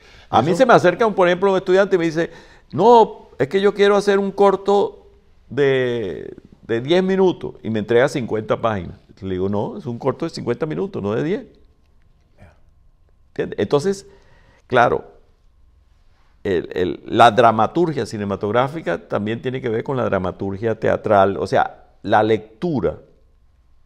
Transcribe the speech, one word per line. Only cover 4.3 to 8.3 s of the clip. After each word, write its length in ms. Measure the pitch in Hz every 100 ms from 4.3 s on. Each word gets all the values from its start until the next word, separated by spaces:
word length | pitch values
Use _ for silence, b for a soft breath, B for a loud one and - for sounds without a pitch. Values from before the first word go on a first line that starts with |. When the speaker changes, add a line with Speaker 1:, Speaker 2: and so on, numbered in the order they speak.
Speaker 1:
corto 760 | 185 202 190 196 202 - - - _ _ _ -
de, 840 | 120 139 131 123 120 95 60 50 - - - -
de 160 | 117
diez 220 | 131 180
minutos", 520 | 185 190 190 - - -
y 60 | 104
me 100 | 113
entrega 280 | 101 117 147
cincuenta 520 | 147 110